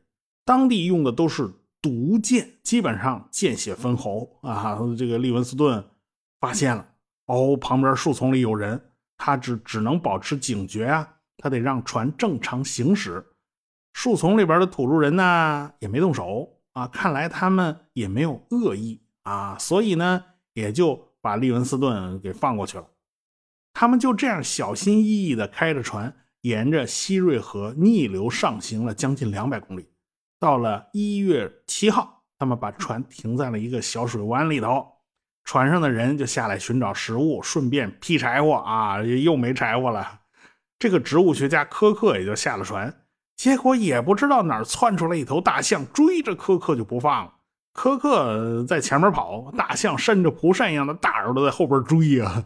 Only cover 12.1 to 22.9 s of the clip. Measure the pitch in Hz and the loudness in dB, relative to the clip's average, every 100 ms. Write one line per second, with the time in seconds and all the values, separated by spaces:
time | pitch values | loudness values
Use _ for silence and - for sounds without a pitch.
12.1 | 156 220 135 - 127 139 - 127 202 - | -2 -2 -2 -4 -6 -6 -2 0 0 0
13.1 | 87 - _ _ _ _ _ _ - 247 | -10 -14 _ _ _ _ _ _ -6 0
14.1 | 196 160 214 180 165 185 - 127 160 147 | 2 4 4 4 4 2 0 0 4 4
15.1 | 175 185 170 160 147 147 - 101 120 185 | 4 4 4 2 0 -6 -12 -6 0 0
16.1 | 120 90 107 - _ _ 127 123 - 190 | 0 -4 -6 -8 _ _ -10 -10 -4 -2
17.1 | 139 165 - 185 190 170 156 _ - 101 | -2 -4 -2 0 2 0 -4 _ -6 -4
18.1 | 104 160 120 - 240 208 101 113 - _ | -2 -2 -4 -6 -2 -2 -2 -8 -12 _
19.1 | _ 190 98 101 - - 185 220 165 175 | _ -10 -8 -8 -8 -2 0 2 0 0
20.1 | 180 - _ _ - 104 117 170 - - | 0 -4 _ _ -6 -4 2 2 0 -8
21.1 | _ 113 104 127 120 123 135 135 107 92 | _ -4 0 0 0 0 0 0 -2 -6
22.1 | 95 95 92 139 110 98 95 82 | -8 -10 -4 -4 -2 -6 -10 -16